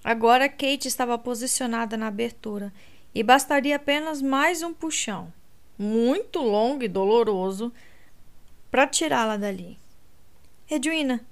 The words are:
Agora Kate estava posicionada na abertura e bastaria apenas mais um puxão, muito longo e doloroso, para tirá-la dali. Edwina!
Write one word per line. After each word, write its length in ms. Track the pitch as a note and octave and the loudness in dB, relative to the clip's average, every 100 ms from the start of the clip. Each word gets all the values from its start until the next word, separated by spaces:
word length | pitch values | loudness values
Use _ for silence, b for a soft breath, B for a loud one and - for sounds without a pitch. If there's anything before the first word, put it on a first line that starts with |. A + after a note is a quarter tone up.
Agora 460 | - A#3 A3+ B3 C#4 | -2 2 6 6 6
Kate 380 | C#4 C4+ C#4 C4+ | 0 -2 0 -2
estava 300 | - B3 A#3+ | -2 -2 -2
posicionada 760 | A#3 A#3+ B3+ - B3+ A3+ A3+ A3 | -2 -6 -2 -2 -2 -2 -2 -4
na 120 | A3 | -4
abertura 640 | G3+ A#3 A#3 - G#3 G3+ - b b b | -2 -4 -4 -10 -8 -8 -12 b b b
e 80 | - | -4
bastaria 540 | G#3 C4 C4 C#4+ C#4 C#4+ | 6 6 6 0 2 0
apenas 460 | C#4+ C#4+ D#4 D4+ | 2 0 0 -2
mais 420 | C4+ C4+ D4+ F4 | 0 2 2 2
um 100 | E4+ | -4
puxão, 580 | E4 E4 D4+ - G3 E3+ - - - - - | -6 -6 -4 -4 -6 -10 -16 -20 -20 -20 -6
muito 600 | G#3 A3 A#3 D#4 - F4+ | -2 2 4 2 -2 -2
longo 440 | C4 G#3 A3+ C#4+ | 2 2 2 0
e 40 | A#3+ | -2
doloroso, 840 | F3+ G3 A3+ A3 G3 F#3 F#3+ A#3 - b b b - - - - - - | 0 4 4 4 2 -2 -4 -8 -10 b b b -20 -20 -18 -20 -20 -4
para 160 | B3 C#4+ | 2 2
tirá-la 500 | - D#4+ C4+ A3 G#3+ | 2 0 0 0 0
dali. 400 | G3+ F#3+ F3 - - - - - - - - - - | -4 -6 -10 -16 -20 -20 -20 -20 -20 -20 -20 -20 -4
Edwina! 560 | D4+ C4+ D#4+ C#4+ B3 A3+ | -2 0 0 0 -2 -4